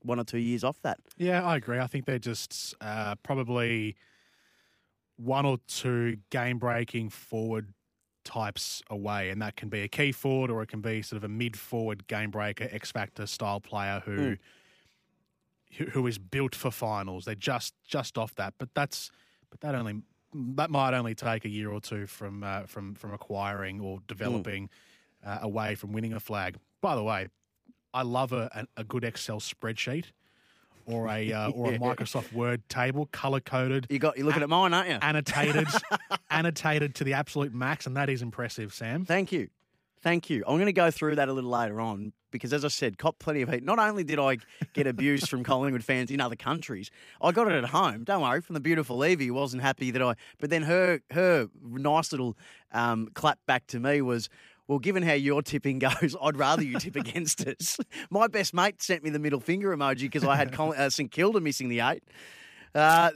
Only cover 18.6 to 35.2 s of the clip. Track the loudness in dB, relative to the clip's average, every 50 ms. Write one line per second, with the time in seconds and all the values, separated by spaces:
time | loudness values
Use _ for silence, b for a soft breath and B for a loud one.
18.6 | -12 -6 _ -2 -2 -2 -4 -10 -12 -12 b b b b b b b b -20 -10
19.6 | -6 -4 -4 -4 -4 -4 -6 -8 -10 _ _ _ _ _ -10 -8 -6 -4 -2 -2
20.6 | -2 0 2 2 2 2 2 0 0 -2 -4 -4 -2 -2 -2 -2 -4 -6 -6 -6
21.6 | -6 -6 -6 -8 -8 -8 -8 -8 -8 -10 -12 -12 -12 -10 -10 -8 -6 -6 -6 -6
22.6 | -6 -10 -12 -12 -10 -10 -12 -12 -12 -12 -12 -12 -10 -8 -6 -4 -4 -4 -4 -4
23.6 | -6 -6 -6 -8 -8 -8 -8 -10 -10 -12 -10 -6 -4 -2 -2 -2 -2 -4 -6 -6
24.6 | -8 -10 b b b b b b b b b b -10 -10 -8 -6 -6 -4 -4 -2
25.6 | -2 -2 -4 -6 -6 -6 -4 -4 -4 -4 -4 -6 -6 -6 -4 -4 -4 -4 -6 -10
26.6 | _ _ _ _ 0 0 0 2 0 0 0 -2 -4 -6 _ _ _ _ _ _
27.6 | _ -20 -20 _ _ _ -4 -4 -2 0 0 0 0 0 0 -2 -4 -4 -6 -10
28.6 | -12 -12 _ -12 -10 -6 -4 -4 -4 -4 -6 -6 -8 -6 -6 -6 -6 -8 -10 -6
29.6 | -6 -6 -4 -4 -4 -4 -4 -4 -6 -8 _ b b b b b b b b b
30.6 | b b b b -10 -6 -4 -2 -2 -2 -2 -2 -2 -2 -2 0 -2 -2 -2 0
31.6 | 0 0 0 2 0 0 0 -2 -4 -4 -4 -6 -6 -4 -4 -2 0 0 0 -2
32.6 | -4 _ -4 -2 0 0 0 -2 -4 -4 -6 -4 -2 0 0 0 -2 -2 -2 0
33.6 | 0 2 0 0 0 -2 -2 2 2 2 2 2 2 2 4 2 2 4 6 6
34.6 | 6 6 6 4 4 2 0 2 2 2 2 2